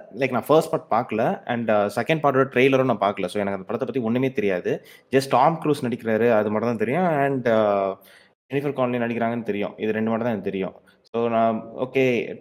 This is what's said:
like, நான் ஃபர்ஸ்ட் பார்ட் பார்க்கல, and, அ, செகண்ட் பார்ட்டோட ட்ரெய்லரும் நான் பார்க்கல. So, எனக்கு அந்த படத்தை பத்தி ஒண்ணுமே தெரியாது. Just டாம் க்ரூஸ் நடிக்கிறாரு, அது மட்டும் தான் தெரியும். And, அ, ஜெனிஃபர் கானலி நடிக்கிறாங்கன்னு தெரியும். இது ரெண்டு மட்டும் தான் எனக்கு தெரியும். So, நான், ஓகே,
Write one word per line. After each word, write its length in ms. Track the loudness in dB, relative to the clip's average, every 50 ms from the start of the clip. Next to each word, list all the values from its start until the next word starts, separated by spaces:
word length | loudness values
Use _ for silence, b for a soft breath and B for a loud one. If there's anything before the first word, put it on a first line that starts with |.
| -10 -16 -4
like, 160 | -2 -2 0
நான் 120 | 0 -2 2
ஃபர்ஸ்ட் 240 | 4 4 4 4 2
பார்ட் 400 | -2 -4 -2 0 0 0 0 0
பார்க்கல, 340 | -2 0 0 0 -2 -4 -4
and, 240 | -4 -4 -2 0 2
அ, 160 | 2 2 2
செகண்ட் 320 | 0 -2 -2 0 0 0
பார்ட்டோட 300 | 2 2 2 2 2 2
ட்ரெய்லரும் 380 | 2 4 4 4 6 6 4 2
நான் 120 | 2 2
பார்க்கல. 280 | 2 0 0 0 -2 -4
So, 160 | -4 -2 -4
எனக்கு 100 | -4 -4
அந்த 120 | -4 -6 -6
படத்தை 120 | -8 -6
பத்தி 220 | -6 -4 -4 -4 -4
ஒண்ணுமே 320 | -2 0 0 0 0 0
தெரியாது. 540 | -2 0 0 0 0 0 -2 -2 -4 -4 b b b b b _
Just 140 | 0 0 2 2
டாம் 320 | 2 4 4 4 2 0 0
க்ரூஸ் 220 | -2 -2 0 -2
நடிக்கிறாரு, 460 | -4 -6 -4 -2 0 0 2 4 4
அது 200 | 4 4 2 2
மட்டும் 180 | 0 0 0 -2
தான் 80 | -2
தெரியும். 280 | -2 -2 -2 0 0 0
And, 420 | 0 0 0 0 0 -2 0 0
அ, 140 | 2 2 4 4 2 2 2 0 -2 -4 -6 b b b b b b b _ _ _ -6
ஜெனிஃபர் 200 | -4 -4 -2 -2
கானலி 240 | -2 -2 -2 0
நடிக்கிறாங்கன்னு 460 | -2 -2 -2 -2 -2 -2 -2 -2 -4 -4
தெரியும். 340 | -4 -4 -4 -4 -6 -6
இது 140 | -4 -4 -2
ரெண்டு 180 | -2 0 0 0
மட்டும் 180 | -2 -2 -2
தான் 80 | -2 -4
எனக்கு 160 | -2 -4 -4
தெரியும். 220 | -4 -4 -6 -6 -8 -12 b b b b
So, 280 | b _ -4 -2 -2 0
நான், 380 | 2 2 2 2 0 -2 -6 -10 -8 -8
ஓகே, 560 | -8 -2 0 0 2 2 2 0 -2 -6 -10 -4